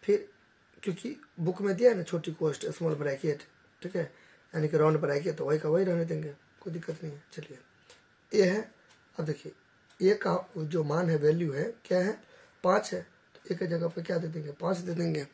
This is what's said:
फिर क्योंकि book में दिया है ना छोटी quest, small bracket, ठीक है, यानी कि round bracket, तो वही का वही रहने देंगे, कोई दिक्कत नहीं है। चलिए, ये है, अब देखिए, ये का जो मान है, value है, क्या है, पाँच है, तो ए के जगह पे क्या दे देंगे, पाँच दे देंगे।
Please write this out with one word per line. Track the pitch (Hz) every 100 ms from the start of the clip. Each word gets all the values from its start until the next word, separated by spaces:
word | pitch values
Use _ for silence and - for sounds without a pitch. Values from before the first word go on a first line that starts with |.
फिर | - 202 - _ _ _ _ -
क्योंकि | - 165 247 302 - -
book | 165 180
में | 196 190
दिया | 247
है | 208
ना |
छोटी | 170 170 156
quest, | 160 160 139 -
small | 151 165 147
bracket, | 143 135 160 143 - _ _ _
ठीक | 180 190
है, | 151 - - - _
यानी | 160 151
कि | 156
round | 156 156
bracket, | 151 143 175 156
तो | 135
वही | 151
का | 156
वही | 165 185
रहने | 170 165
देंगे, | 156 156 143 _ _
कोई | -
दिक्कत | 165 160 156
नहीं | 165
है। | 143 _
चलिए, | - 151 131 _ _ _ - _ _ _
ये | 214 185
है, | 208 214 _ _ - _ -
अब | 156
देखिए, | 143 156 - _ _ _ _
ये | 185
का | 208 190 175 - 175
जो | 156 165
मान | 147 156 175
है, | 156
value | 147 165 170
है, | 135 160 - -
क्या | 185
है, | 185 214 - - - _
पाँच | 180 208 214
है, | 180 170 _ _ -
तो | -
ए | 170
के | 180
जगह | 170 170
पे | 170
क्या | 170 175
दे | 165
देंगे, | 160 147
पाँच | 143 170 180
दे | 180
देंगे। | 170 170 156 139